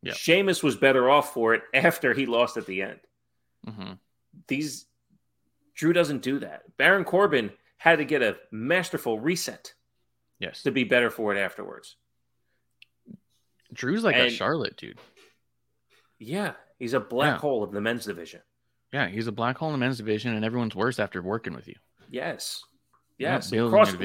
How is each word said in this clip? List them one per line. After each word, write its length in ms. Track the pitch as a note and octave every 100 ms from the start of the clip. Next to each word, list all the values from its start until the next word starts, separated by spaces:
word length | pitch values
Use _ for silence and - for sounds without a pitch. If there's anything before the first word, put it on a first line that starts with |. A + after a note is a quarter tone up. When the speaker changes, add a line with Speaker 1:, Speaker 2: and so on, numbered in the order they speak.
Speaker 1:
Yeah. 140 | F#2+
Speaker 2:
Sheamus 480 | - - F3 G3 F3+
was 120 | D3+ A#2
better 340 | C3+ C3 B2+
off 240 | C#3+ C#3
for 180 | B2+ A2+
it 100 | A2+ -
<laughs> 60 |
after 400 | C3+ E3+ - C3+
he 100 | A#2+
lost 320 | B2+ A#2 A#2+ A#2
at 80 |
the 160 | G2 F#2+
end. 200 | G2 - _ _ _ _ _ _ -
Speaker 1:
Mm-hmm. 260 | A2 F#2+ F#2 _ _ _ - -
Speaker 2:
These, 380 | C3 D3+ - - _ _ _ _ _ _ _ _
Drew 180 | - D#3
doesn't 280 | E3+ D#3 C#3
do 160 | B2+ C#3
that. 360 | G2+ D2+ - -
Baron 280 | C#3+ G3
Corbin 460 | F3+ F3+ G3+ C#3+ G#2 - _ _
had 180 | E3 E3
to 80 |
get 180 | C#3 C#3+
a 160 | A2+ F#2+ -
masterful 680 | A2 A#2+ F3+ E3+ E3 B2+ A2
reset 520 | C3+ F3+ - A2 - _ _ _ _ _ _ _
Speaker 1:
Yes. 240 | F#2 -
Speaker 2:
to 60 | C#3+
be 120 | B2
better 240 | A#2 B2 A#2
for 240 | - G#2+
it 40 | G2+
afterwards. 560 | F#2+ - G2 - - _ _ _ _ _ _ _ _ _ _ _ - - _ _ _ _ _
Speaker 1:
Drew's 320 | A#2+ B2+ G3+
like 120 | A3+ C3+
a 80 |
Speaker 2:
And 80 | B2
Speaker 1:
Charlotte 440 | A#2 G2+ D#3+ A2 -
dude. 220 | - - - _ _ _ _ _ _ _ _ _ _ _
Speaker 2:
Yeah, 360 | G#2+ F3+ F#3+ - _ _
he's 140 | A#2+
a 80 | B2+
black 360 | G#2 A#2+ D3 A#2+
Speaker 1:
Yeah. 20 |
Speaker 2:
hole 220 | D3 B2+
of 80 | G2+
the 80 | G2+
men's 240 | G#2+ A#2+
division. 380 | G#2 E2+ E2 F2 _ _ _ _ _
Speaker 1:
Yeah, 160 | C#3 G#2+
he's 180 | G2+ A2+
a 60 |
black 240 | G#2+ A#2 C3
hole 100 | D#3+
in 40 |
the 60 | D3
men's 180 | B2 B2
division, 380 | A2 G#2+ A#2+
and 100 | A2
everyone's 300 | A2 A#2+ A2+
worse 240 | F#2 A#2 A#2+
after 240 | G#2 F#2
working 320 | F2+ A2 -
with 120 | C#2 -
you. 80 | - _ _ -
Speaker 2:
Yes. 520 | B2 D#3+ C3+ - - - _ _ _ _ _
Speaker 1:
You're 120 | C#3
not 60 | F#3
Speaker 2:
Yes. 140 | -
Speaker 1:
building 220 | A2+ A#2
Speaker 2:
Cross, 220 | D3+ G#3
Speaker 1:
a 20 | F#2